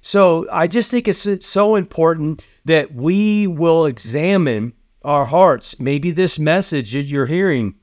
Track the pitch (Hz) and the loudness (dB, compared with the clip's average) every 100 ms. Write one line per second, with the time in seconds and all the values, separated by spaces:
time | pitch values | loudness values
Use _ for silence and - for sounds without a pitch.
0 | - 202 185 165 170 - 170 202 226 247 | -2 2 4 2 -2 -2 0 0 -2 -2
1 | 240 185 202 190 - 190 208 214 180 - | -2 -4 -4 -4 -4 0 2 2 -2 0
2 | 160 165 151 156 - _ - 160 143 127 | 0 2 -4 -6 -12 _ 0 2 2 -4
3 | 139 190 214 208 202 160 170 165 160 120 | 0 2 2 2 0 0 2 4 2 -2
4 | - 131 170 196 151 113 113 - _ _ | -6 -4 0 2 2 -2 -4 -10 _ _
5 | 143 147 127 160 185 127 - - 131 143 | -2 0 2 4 4 4 -4 -8 -4 -2
6 | 165 160 185 - 151 175 190 151 113 131 | -2 0 -2 0 0 0 0 -6 -4 -6
7 | 143 143 131 165 196 143 107 - | -4 -4 -2 0 0 0 -2 -8